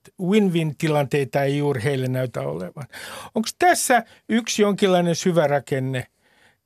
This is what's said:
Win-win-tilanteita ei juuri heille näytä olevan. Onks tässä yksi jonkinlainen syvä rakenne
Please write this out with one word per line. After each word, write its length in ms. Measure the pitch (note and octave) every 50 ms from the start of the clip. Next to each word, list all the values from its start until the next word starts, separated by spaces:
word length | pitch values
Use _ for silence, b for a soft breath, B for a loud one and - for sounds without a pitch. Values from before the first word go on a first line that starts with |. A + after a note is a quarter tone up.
| _ - _ -
Win-win-tilanteita 1200 | F#3 F3 G3+ A3 G#3 F#3+ E3 E3+ D#3+ D#3 C#3+ - - D#3 D3+ D3 C#3+ A#2+ - D3 C#3 B2+ - C#3+
ei 160 | C#3 C#3 C#3+ D3
juuri 240 | C#3+ C#3+ C#3 B2+
heille 260 | G2+ D3 C#3 C3 B2+ B2+
näytä 320 | B2+ C3 B2+ B2 - C3+
olevan. 460 | C3+ C#3+ D3+ E3+ - F3 - D#3 C3+ - B B B B B B B B B
Onks 200 | A#3 A3 - - -
tässä 460 | F4 F4+ E4 - - - B3+ A#3 A3+ B B B B B
yksi 340 | A3 A#3 A3+ - - -
jonkinlainen 520 | G3+ G3+ G3+ F#3 G#3 F#3+ F3+ F3+ F3 F3 E3
syvä 320 | - - F#3 E3+ E3+ D3+
rakenne 600 | C#3 C#3+ C#3+ - - C#3+ C3 C3 C3 C3 B2+ - - _ b b b b b b b b b b